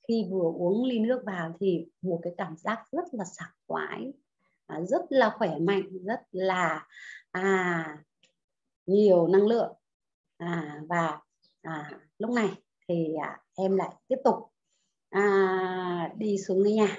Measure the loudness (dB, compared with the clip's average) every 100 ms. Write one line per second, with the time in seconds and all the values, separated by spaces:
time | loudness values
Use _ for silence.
0 | 0 0 0 0 0 0 0 2 2 2
1 | 2 0 -2 -6 -6 0 0 0 -4 _
2 | -4 -4 -4 -6 -8 -6 -6 -6 -6 -6
3 | -6 -8 -8 -10 -16 _ -8 -6 -6 -8
4 | -10 -14 _ _ _ _ -12 -8 -2 -2
5 | 2 4 4 2 -2 0 0 0 -2 -10
6 | -6 -8 _ -4 -2 0 0 -2 -10 -20
7 | -20 -20 _ -2 2 2 2 -2 -4 -12
8 | _ _ _ _ _ _ _ _ 0 6
9 | 8 8 6 6 6 2 0 -6 _ _
10 | _ _ _ _ -6 -4 -6 -10 -4 -2
11 | -2 -4 _ _ _ _ -10 -10 -10 -16
12 | _ _ -2 0 0 -4 _ _ -4 -2
13 | -2 -4 -6 -10 _ -4 0 0 -2 -8
14 | _ 0 0 0 -6 _ _ _ _ _
15 | _ 0 4 4 4 0 -2 -4 -4 -4
16 | -4 -4 -2 -2 0 2 4 4 2